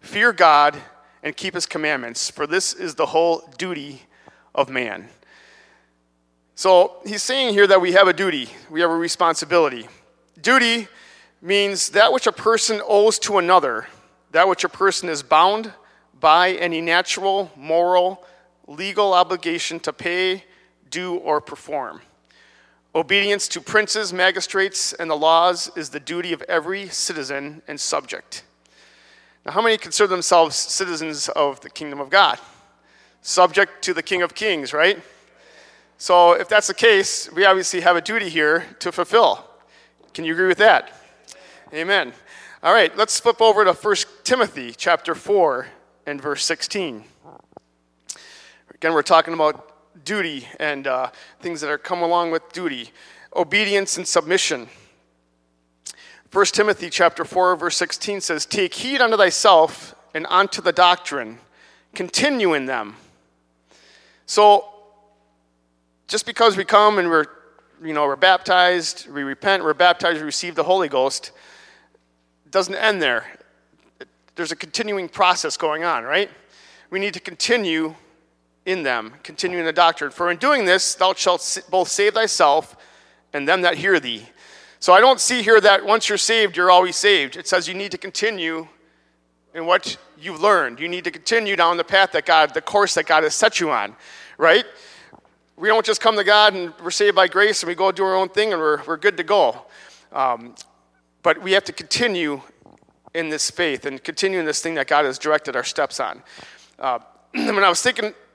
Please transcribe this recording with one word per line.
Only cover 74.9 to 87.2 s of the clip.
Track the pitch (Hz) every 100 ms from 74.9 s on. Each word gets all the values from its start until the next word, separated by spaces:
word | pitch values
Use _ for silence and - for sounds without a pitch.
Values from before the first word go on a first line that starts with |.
| 202 175
process | - 185 175 160 -
going | 160 156
on, | 170 139
right? | 117 160 202 - _ _ _ _ _
We | 190
need | 202
to | 180
continue | - 175 - 233 196 160 156 156 _ _ _ _ _ _ -
in | 185
them, | 139 123 110 -
continue | - 160 185 175
in |
the | 165
doctrine. | 160 165 160 143
"For | - 175
in | 170
doing | 262 285
this, | 190 190 -
thou | - 156
shalt | 190 - 175
s-, | - 190 -
both | 185 170
save | - 202
thyself | 208 226 - 160 147 - - - _ _ _ _
and | 147 139
them | 185
that | 175 160
hear | 185 185
thee." | 127 113 113 _ - - - _
So | -
I | 180
don't | 247 254
see | - 247
here | 208 226
that | 208 196
once | 202 220 -
you're | 208
saved, | - 226 208 175
you're | 180
always | 180 185 165
saved. | 208 190